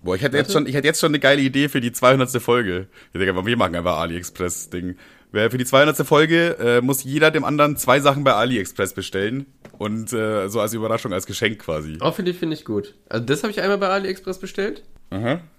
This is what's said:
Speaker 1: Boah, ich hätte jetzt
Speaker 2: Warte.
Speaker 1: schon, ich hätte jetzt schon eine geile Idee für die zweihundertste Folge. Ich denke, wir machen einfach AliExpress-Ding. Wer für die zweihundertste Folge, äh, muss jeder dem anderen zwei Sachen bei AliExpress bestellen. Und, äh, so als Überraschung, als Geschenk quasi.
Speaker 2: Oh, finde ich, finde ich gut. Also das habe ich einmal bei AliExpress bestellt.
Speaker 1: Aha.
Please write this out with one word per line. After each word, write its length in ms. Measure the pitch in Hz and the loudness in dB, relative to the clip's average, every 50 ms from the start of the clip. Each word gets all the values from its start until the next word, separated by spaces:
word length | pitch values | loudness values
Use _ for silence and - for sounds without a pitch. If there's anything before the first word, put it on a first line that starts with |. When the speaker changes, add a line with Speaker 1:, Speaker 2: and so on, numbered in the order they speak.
| - | -2
Speaker 1:
Boah, 120 | 82 92 | -2 -2
ich 80 | 95 131 | -2 -2
hätte 120 | 139 131 | 0 0
jetzt 120 | 147 143 - | 0 0 2
Speaker 2:
Warte. 100 | 196 156 | 0 0
Speaker 1:
schon, 80 | 151 | 0
ich 80 | 139 131 | 0 -2
hätte 120 | 147 131 | 0 0
jetzt 120 | 147 151 - | 0 0 2
schon 120 | - 160 | 0 0
eine 80 | 147 143 | 0 2
geile 220 | 135 135 139 135 | 4 4 4 4
Idee 280 | 135 135 127 135 143 147 | 2 0 2 0 0 0
für 100 | - 156 | 0 -2
die 140 | 120 120 - | -4 -2 -4
zweihundertste 480 | - 127 123 135 135 127 123 - 120 | 2 4 4 6 6 2 0 0 -2
Folge. 460 | - - 120 123 117 92 87 90 95 - _ - - _ - | 0 2 2 2 2 0 -2 -4 -6 -8 _ -20 -20 _ -4
Ich 60 | 90 | 0
denke, 260 | 95 92 90 92 95 | 0 0 0 0 0
wir 120 | 113 120 | 0 2
machen 180 | 117 101 87 85 | 2 2 0 0
einfach 220 | 87 85 90 85 78 | -2 0 0 0 0
AliExpress-Ding. 960 | 85 85 85 87 87 - _ - 90 87 82 - - - - 90 87 90 90 - - - - _ _ _ - | -2 -4 -4 -8 -10 -12 _ -6 -6 -4 -4 -8 -12 -10 -10 -8 -8 -8 -10 -12 -18 -20 -20 _ _ _ -2
Wer 180 | 104 110 117 | 0 0 0
für 60 | 117 | 0
die 80 | 127 123 | -2 -2
zweihundertste 400 | - - 135 147 151 147 - 143 | 4 6 6 6 6 4 0 0
Folge, 500 | - 156 147 156 160 165 170 170 170 - | 2 4 4 4 4 4 2 2 0 -2
äh, 240 | - 117 120 120 123 | 0 0 2 2 2
muss 220 | 120 131 139 135 - | 2 2 -2 -2 -4
jeder 280 | 131 139 151 151 156 | -4 0 4 4 4
dem 120 | 156 156 135 | 4 2 -2
anderen 320 | - 147 147 147 151 143 | 0 2 2 2 2 2
zwei 240 | 131 - 127 123 143 | -2 2 2 2 4
Sachen 240 | 139 143 135 147 143 | 4 4 2 4 2
bei 100 | 135 117 | 2 4
AliExpress 600 | 104 117 127 127 107 92 - - - 101 95 - | 4 2 0 0 -2 -4 -4 -2 -4 -4 -2 -2
bestellen. 520 | - 92 - - 95 98 107 123 139 139 139 _ _ _ - - | -8 -10 -6 -4 -2 -2 -2 -4 -6 -10 _ _ _ _ -20 -12
Und, 360 | - 101 104 107 113 110 104 123 | -8 -6 -4 -4 -4 -6 -4 -2
äh, 340 | 113 110 107 107 104 95 | -2 -2 0 0 -2 -2
so 140 | 98 104 117 | -2 -2 -2
als 120 | 104 104 113 | -2 -2 -2
Überraschung, 380 | 113 110 110 110 113 - 117 | -4 -2 -2 -2 -2 -2 -4
als 140 | 90 95 - | -4 -4 -6
Geschenk 340 | - 101 - - 107 110 107 | -6 -6 -2 -2 -2 -2 -4
quasi. 380 | - - 80 78 76 78 78 80 | -6 -6 -6 -4 -4 -8 -8 -2
Speaker 2:
Oh, 120 | 113 156 | -2 -2
finde 200 | 165 - 185 180 | -2 -2 -4 -4
ich, 60 | 175 | -4
finde 180 | 175 175 160 156 | -4 -4 -6 -6
ich 80 | 151 - | -6 -6
gut. 320 | - 107 101 101 - - _ _ _ | -4 -4 -4 -4 -6 -18 _ _ _
Also 160 | - 117 120 | -6 -4 0
das 180 | 117 143 147 - | -2 -2 -2 -2
habe 80 | 214 | -6
ich 80 | 202 196 | -4 -2
einmal 180 | 185 196 202 | 0 0 0
bei 120 | 190 196 185 | 0 0 0
AliExpress 500 | 190 196 196 190 190 190 - 190 185 - | -2 -2 -2 -6 -8 -8 -8 -10 -10 -10
bestellt. 440 | - 185 - - 196 214 - - - - - - - - | -12 -10 -6 -6 -6 -6 -6 -10 -16 -20 -20 -20 -16 -10
Speaker 1:
Aha. 320 | - 95 113 117 147 175 170 - _ | -8 -4 -2 -2 -2 -4 -6 -16 _